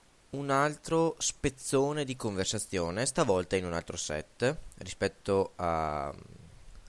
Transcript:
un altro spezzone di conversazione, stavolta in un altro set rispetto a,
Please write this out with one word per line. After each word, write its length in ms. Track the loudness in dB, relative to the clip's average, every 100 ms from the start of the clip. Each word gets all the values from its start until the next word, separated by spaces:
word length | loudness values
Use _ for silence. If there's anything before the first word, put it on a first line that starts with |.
| _ _ _
un 180 | -6 0
altro 680 | 2 2 0 0 4 4 2
spezzone 880 | -4 -2 -2 -2 0 2 2 0 -4
di 100 | -4
conversazione, 880 | -2 -2 -2 -2 -2 0 0 0 0
stavolta 520 | 2 4 4 2 0
in 80 | 0
un 80 |
altro 240 | -4 -4 -8
set 600 | -6 -6 -8 -2 0 0 -8 -14
rispetto 760 | -12 -2 -2 -2 2 2 2 -2
a, 500 | -2 0 0 -2 -6 -8 -16 -18 -20 -18 -18 -18